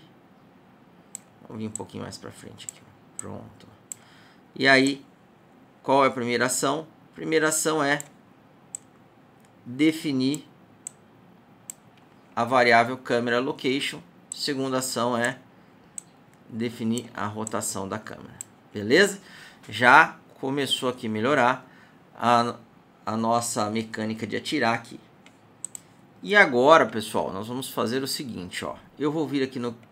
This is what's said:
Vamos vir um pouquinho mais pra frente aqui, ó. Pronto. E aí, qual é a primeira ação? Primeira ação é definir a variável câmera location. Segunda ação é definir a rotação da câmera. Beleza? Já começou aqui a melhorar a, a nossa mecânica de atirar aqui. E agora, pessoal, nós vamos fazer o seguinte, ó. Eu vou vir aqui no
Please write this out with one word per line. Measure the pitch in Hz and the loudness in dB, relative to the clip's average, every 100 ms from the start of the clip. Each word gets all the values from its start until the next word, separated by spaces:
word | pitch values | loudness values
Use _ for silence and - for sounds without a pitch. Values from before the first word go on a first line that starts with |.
| - - - _ - - - - - - - - - - - | -18 -20 -20 _ -20 -20 -20 -20 -20 -20 -20 -20 -20 -20 -18
Vamos | 110 | -10
vir | 110 | -8
um | |
pouquinho | 110 104 101 | -10 -12 -12
mais | 98 98 | -12 -14
pra | - | -16
frente | - - - - | -18 -20 -18 -18
aqui, | - | -18
ó. | - - - - | -20 -20 -20 -18
Pronto. | 98 101 113 110 - - - - - - - - - - | -16 -14 -16 -20 -20 -20 -20 -20 -20 -20 -20 -20 -18 0
E | 135 | 6
aí, | 131 135 139 - - _ _ _ - - - | 6 6 0 -10 -20 _ _ _ -20 -20 -10
qual | - 135 131 | 0 2 2
é | |
a | |
primeira | 123 120 120 123 | 0 -2 -2 -2
ação? | - 143 151 160 - - | 0 -2 -2 -8 -18 -20
Primeira | - 160 160 156 | -12 -2 0 2
ação | 156 160 156 | 0 0 0
é | 139 147 - - _ _ - - - - - - - - - _ - _ 120 | 0 -2 -4 -20 _ _ -20 -20 -20 -20 -20 -20 -20 -20 -20 _ -20 _ -12
definir | 127 156 156 160 131 131 151 - - - - - - - - - - _ - - - - - - - - - | 0 0 0 -2 -2 -2 -2 -8 -20 -20 -20 -20 -20 -20 -20 -20 -20 _ -20 -20 -20 -20 -20 -20 -20 -10 -4
a | |
variável | 120 131 120 117 117 127 | 0 4 6 6 4 -2
câmera | - 120 120 120 | -2 -2 0 -2
location. | 135 156 139 135 - 151 - - - | -2 -4 -2 -2 -4 -8 -16 -20 -20
Segunda | - - 135 135 131 | -8 -6 -4 -2 -2
ação | 127 120 120 117 | -2 -2 0 0
é | 120 131 - - - - - - - - - - - | -2 -4 -14 -20 -20 -20 -20 -20 -20 -20 -20 -20 -14
definir | 110 120 117 113 117 120 | -8 -8 -4 -4 -4 -6
a | - 104 | -8 -8
rotação | 107 107 107 - 101 95 | -6 -6 -6 -6 -6 -8
da | 92 | -8
câmera. | - - - - - - _ | -10 -16 -16 -18 -20 -20 _
Beleza? | 104 104 156 202 196 - - - - - | -8 4 4 4 0 -16 -20 -20 -20 -12
Já | 110 123 143 170 - - - | 4 8 10 8 0 -20 -10
começou | 135 143 131 - 131 | -6 -4 -2 -2 -2
aqui | 123 113 | -2 -4
a | |
melhorar | 107 120 147 123 139 - - - - - | -2 2 4 4 2 -6 -20 -20 -20 -20
a, | - 117 120 120 - - - _ - - | -4 2 4 2 -4 -16 -20 _ -12 -6
a | 110 | -2
nossa | 113 120 117 127 107 | 0 0 0 -2 -2
mecânica | 110 110 - 110 110 107 | -4 -6 -6 -6 -6 -6
de | 110 | -6
atirar | - 151 117 | -4 -2 0
aqui. | 117 - - - - - - _ _ - - - - - - | 0 -6 -20 -20 -20 -20 -20 _ _ -18 -18 -20 -20 -20 -16
E | 180 208 | 2 6
agora, | 180 123 135 160 117 | 6 6 8 8 6
pessoal, | 113 107 104 65 | -2 -4 -4 -4
nós | 92 113 | -6 -8
vamos | 123 127 | -10 -8
fazer | - 110 131 | -6 -4 -4
o | 135 | -4
seguinte, | - 135 98 90 - 76 | -6 -8 -10 -12 -10 -10
ó. | - - - | -10 -16 -6
Eu | 147 | -4
vou | 156 139 | -2 -4
vir | 139 | -2
aqui | 131 127 | -4 -4
no | 120 113 - | -8 -10 -14